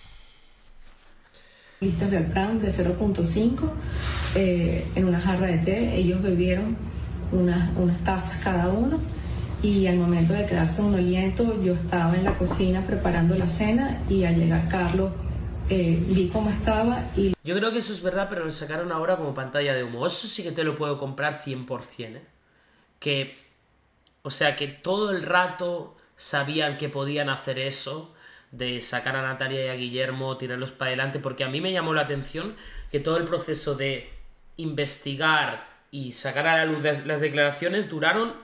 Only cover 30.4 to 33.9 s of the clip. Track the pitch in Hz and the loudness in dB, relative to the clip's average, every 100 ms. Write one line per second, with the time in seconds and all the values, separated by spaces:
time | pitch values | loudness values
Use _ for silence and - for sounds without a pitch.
30.4 | 127 123 131 - 131 127 139 139 135 127 | -6 -6 -8 -6 -4 -2 -2 -4 -6 -4
31.4 | 131 143 185 180 160 156 143 139 131 156 | -4 -4 -2 -2 0 0 0 -4 -6 -8
32.4 | 196 214 - - - 147 151 165 165 165 | -8 -10 -16 -14 -6 -4 0 -2 0 -4
33.4 | - 151 147 131 135 | -2 -4 -2 -2 -2